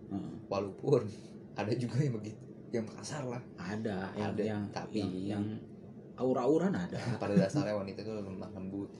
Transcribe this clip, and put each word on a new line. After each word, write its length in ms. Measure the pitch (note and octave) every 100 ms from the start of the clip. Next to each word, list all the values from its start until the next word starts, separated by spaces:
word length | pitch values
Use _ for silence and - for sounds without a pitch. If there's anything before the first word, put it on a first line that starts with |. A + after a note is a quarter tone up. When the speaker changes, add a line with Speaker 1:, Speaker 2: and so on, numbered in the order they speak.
| -
Speaker 1:
Heeh. 240 | G2 F2 - -
Speaker 2:
Walaupun 580 | G2 G2 - - B2+ G#2+ - -
<laughs> 280 | - - -
ada 120 | G#2
juga 260 | B2 A#2+ A#2+
yang 160 | D3 A2
begitu, 240 | G#2+ - - - -
yang 140 | A#2 A2
kasar 340 | - - D3
lah. 180 | B2+ B2 -
Speaker 1:
Ada, 580 | - F2 G#2+ A2 F#2+ F#2+
yang, 180 | G#2 G#2+
Speaker 2:
Ada, 100 | G2
Speaker 1:
yang, 200 | G#2+ G#2 G2+
Speaker 2:
tapi 280 | G#2 - G#2+
Speaker 1:
yang, 140 | F#2+
yang 300 | F#2 G2+ G#2 G#2+ A2 - - - - -
aura-auran 580 | - B2+ B2+ B2+ D#3+ F#3
ada. 220 | A2 F2 A#2+
Speaker 2:
<laughs> 240 | A#2+ A2+
Pada 100 | G2+
dasarnya 380 | G2 F#2+ - G#2
wanita 260 | G#2 G2 F#2+
itu 100 | G#2
lemah 380 | G#2+ F#2+ F#2+ F#2+
lembut, 380 | F#2+ F#2+ G2 G2+